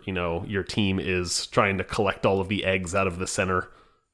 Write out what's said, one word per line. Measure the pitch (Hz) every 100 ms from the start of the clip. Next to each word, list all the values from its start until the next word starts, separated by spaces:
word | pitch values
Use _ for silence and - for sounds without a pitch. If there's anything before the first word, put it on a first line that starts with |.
| -
you |
know, | 90 87 85 101
your | 101
team | - 117 98 95
is | 90 90 87 - -
trying | 123 101 95
to |
collect | - - 98 - 107
all | 95
of | 92
the | 101
eggs | 95 95 87 98
out | 95
of | 85
the | 92
center | - 95 92 - - - _ _